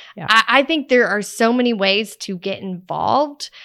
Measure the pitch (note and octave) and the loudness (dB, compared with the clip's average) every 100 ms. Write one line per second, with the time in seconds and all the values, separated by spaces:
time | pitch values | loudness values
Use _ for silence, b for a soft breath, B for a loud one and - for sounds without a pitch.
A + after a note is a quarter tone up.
0 | B B - A3 A3 B3 C#4 D#4+ C#4+ B3 | B B 0 2 4 2 2 -2 2 2
1 | G#3+ G#3 G3 - A3+ B3 B3 A3+ F#3+ G3 | 4 0 -4 0 2 2 0 0 0 0
2 | G#3+ - - F#3 G3 F#3+ F#3+ F3+ F#3 D#3 | -2 -8 -10 -8 -6 -8 -8 -10 -8 -4
3 | F3+ A#3 D4 D4 - B | 0 0 0 -6 -16 B